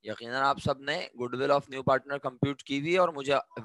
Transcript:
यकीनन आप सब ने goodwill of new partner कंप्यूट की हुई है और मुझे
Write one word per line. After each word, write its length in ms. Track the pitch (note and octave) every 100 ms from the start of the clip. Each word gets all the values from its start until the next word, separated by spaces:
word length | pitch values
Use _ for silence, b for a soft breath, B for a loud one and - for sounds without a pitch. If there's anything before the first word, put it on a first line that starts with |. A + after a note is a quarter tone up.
| G#2+
यकीनन 280 | G#2 A#2 C3
आप 240 | C#3 -
सब 200 | C#3 C3+
ने 140 | C#3 E3+ F#3 A#2
goodwill 300 | B2 B2+ C#3
of 180 | C#3+ C#3
new 120 | C3
partner 360 | C3+ C3 C#3 C#3+
कंप्यूट 400 | C3+ B2+ C#3+ C#3
की 180 | - C#3
हुई 140 | D3+
है 60 | F3+
और 140 | F3+ D3
मुझे 240 | C#3 C#3 - -